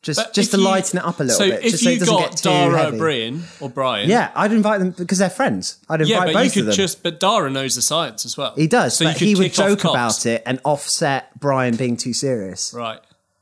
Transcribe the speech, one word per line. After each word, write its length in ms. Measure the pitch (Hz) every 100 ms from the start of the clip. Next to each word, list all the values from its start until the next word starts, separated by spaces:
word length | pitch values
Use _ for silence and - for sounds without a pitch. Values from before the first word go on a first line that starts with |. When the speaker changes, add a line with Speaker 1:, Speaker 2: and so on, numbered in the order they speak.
Speaker 1:
just, 160 | - 151
Speaker 2:
But 160 | -
Speaker 1:
just 140 | - -
Speaker 2:
if 40 | 196
Speaker 1:
to 20 |
Speaker 2:
you, 40 |
Speaker 1:
lighten 360 | 190 190 185 180
it 40 | 170
up 140 | -
a 40 |
little 140 | 139 -
Speaker 2:
so 120 | 196
Speaker 1:
bit, 140 | 104 233
Speaker 2:
if 60 |
Speaker 1:
just 120 | -
so 60 | 240
it 40 |
Speaker 2:
you 60 | 247
Speaker 1:
doesn't 160 | 180 185
Speaker 2:
got 140 | 170
Speaker 1:
get 80 | -
too 120 | 190
Speaker 2:
Dara 280 | - 175 165
Speaker 1:
heavy. 180 | 156 139
Speaker 2:
O'Brien 460 | 160 131 113 143 170 -
or 100 | 139
Brian. 400 | 127 131 107 113
Speaker 1:
Yeah, 220 | 233 135
I'd 200 | - 202
invite 260 | 220 208 208
them 120 | 185
because 260 | 180 175 185
they're 120 | 190
friends. 480 | - 269 101 - - _
I'd 100 | 156 156
Speaker 2:
Yeah, 120 | 214
Speaker 1:
invite 140 | 180
Speaker 2:
but 60 | 175
you 60 | 269
Speaker 1:
both 80 |
Speaker 2:
could 60 | 202
Speaker 1:
of 40 | 208
them. 80 | 202
Speaker 2:
just, 280 | 190 -
but 160 | 175 165
Dara 300 | 190 220 143
knows 240 | 135 135 123
the 60 |
science 420 | - 156 151 110 123
as 120 | -
well. 160 | 131 -
Speaker 1:
He 100 | 156
does, 280 | 240 147 -
Speaker 2:
So 80 |
you 60 | -
Speaker 1:
but 80 | 147
Speaker 2:
could 80 | 175
Speaker 1:
he 80 | 196
would 160 | 185
Speaker 2:
kick 80 | -
off 80 | 196
Speaker 1:
joke 120 | 202
Speaker 2:
Cox. 120 | 175
Speaker 1:
about 320 | 139 120 107 117
it 160 | 117 -
and 140 | 131
offset 760 | 143 143 - - 151 135 - -
Brian 360 | 147 135 127 117
being 220 | 127 117
too 160 | 127
serious. 600 | 117 139 123 95 90 -
Speaker 2:
Right. 260 | 120 117 110 _ _ _ _